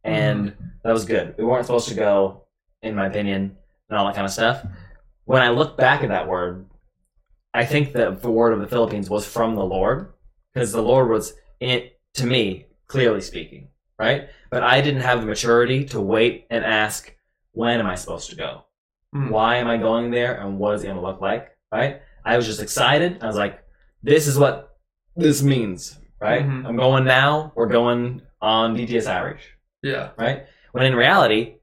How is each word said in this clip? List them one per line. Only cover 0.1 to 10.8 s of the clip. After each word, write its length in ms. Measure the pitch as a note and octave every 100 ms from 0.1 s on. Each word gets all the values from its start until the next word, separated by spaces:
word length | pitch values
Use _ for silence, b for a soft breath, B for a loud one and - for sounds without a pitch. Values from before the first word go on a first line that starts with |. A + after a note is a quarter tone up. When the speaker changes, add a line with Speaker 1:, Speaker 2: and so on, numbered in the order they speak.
| G#2+ G#2+ G#2 G2+
Speaker 2:
Mm-hmm. 140 | - - -
Speaker 1:
that 80 | A#2
was 140 | A2+ G2
good. 300 | G#2+ E2+ G#2
We 80 | A2+
weren't 200 | B2+ A#2+
supposed 220 | A#2+ A#2
to 80 | G#2+
go, 520 | G#2 G2 F#2+ - _ _ _ _
in 140 | A2 G#2
my 120 | F#2+
opinion, 480 | G#2 G2+ G2 G2 - _ _ _
and 80 | G#2+
all 80 | G2+
that 60 | G2+
kind 100 | G2
of 80 |
stuff. 280 | - A2+ - - B B B B _
When 180 | - C3
I 60 | B2
look 300 | B2 D3+ -
back 260 | B2+ C#3+
at 60 | G#2+
that 180 | F#2 E2+
word, 380 | F2+ F2+ F#2 - - _ _ _ _ _ _ _
I 100 | -
think 300 | C3 D3 C#3
that 280 | A#2+ A2+ F#3+
the 80 | A#2
word 220 | A2 A#2
of 80 | G#2+
the 80 | G2+
Philippines 420 | B2 A2 G#2 F#2
was 160 | G#2 G#2
from 300 | - A2+ A2
the 80 |
Lord, 480 | F#2 F#2+ G2 C3+ G3 - - _ _
'cause 200 | B2+ A#2
the 80 | A2+